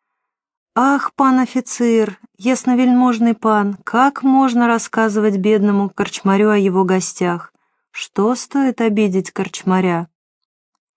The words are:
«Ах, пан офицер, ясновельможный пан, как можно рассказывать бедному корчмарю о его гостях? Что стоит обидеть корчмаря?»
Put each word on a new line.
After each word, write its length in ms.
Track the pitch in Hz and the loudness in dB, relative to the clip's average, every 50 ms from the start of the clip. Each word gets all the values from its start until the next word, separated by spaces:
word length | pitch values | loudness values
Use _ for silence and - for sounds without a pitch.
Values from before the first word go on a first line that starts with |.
| _ _ _ _ _ _ _ _ _ _ _ _ _ _ _ | _ _ _ _ _ _ _ _ _ _ _ _ _ _ _
«Ах, 400 | 220 247 277 277 277 - - - | 0 2 2 2 0 -2 -6 -2
пан 240 | - 269 269 262 254 | 0 0 2 2 2
офицер, 800 | 254 233 - 262 240 - - - 240 233 226 226 214 208 185 - - _ _ _ | 0 0 -2 -6 -6 -6 -4 -2 0 2 2 2 0 0 -4 -12 -20 _ _ _
ясновельможный 1000 | 190 247 262 254 - 254 247 240 262 247 247 247 254 247 240 220 233 233 226 | -2 -2 -2 0 0 0 2 2 2 4 4 4 4 2 2 2 0 0 0
пан, 420 | 220 - 220 214 208 202 202 202 - _ | 0 0 0 0 2 0 -2 -6 -8 _
как 400 | - - 226 254 277 277 - - | -4 0 2 2 0 0 0 0
можно 440 | 269 262 269 269 262 233 240 240 233 | 2 2 4 2 2 2 0 2 2
рассказывать 720 | 233 226 - - - - 226 220 202 214 214 214 196 196 | 0 -2 -4 -4 -2 -2 -2 0 0 0 0 0 0 0
бедному 520 | 185 208 220 214 196 208 202 196 202 196 | 0 2 2 2 2 2 2 0 -2 -2
корчмарю 600 | - - 202 - - - - 196 196 196 214 214 | -4 -6 -6 -6 -6 -4 -2 0 2 2 2 2
о 80 | 214 208 | 2 2
его 280 | 196 196 180 190 185 | 2 2 2 0 0
гостях? 680 | 180 190 185 185 - - - 185 175 175 175 - - _ _ _ _ _ _ _ _ | 2 0 -2 -2 -4 -6 -4 -4 -4 -4 -6 -8 -16 _ _ _ _ _ _ _ _
Что 440 | _ - - - _ - 196 226 254 | _ -16 -16 -8 _ -2 0 0 -2
стоит 440 | 247 - - - 277 277 262 233 - | -4 -6 -6 -2 -2 0 0 -2 -2
обидеть 520 | 233 226 214 208 214 202 180 190 190 - | -2 -2 0 0 0 0 0 -2 -4 -4
корчмаря?» 760 | - - 190 185 - - - 190 185 185 185 185 170 165 175 - _ _ _ _ _ _ _ _ _ _ _ _ _ _ _ _ _ | -8 -8 -8 -8 -10 -8 -4 -2 0 0 0 0 -2 -4 -6 -8 _ _ _ _ _ _ _ _ _ _ _ _ _ _ _ _ _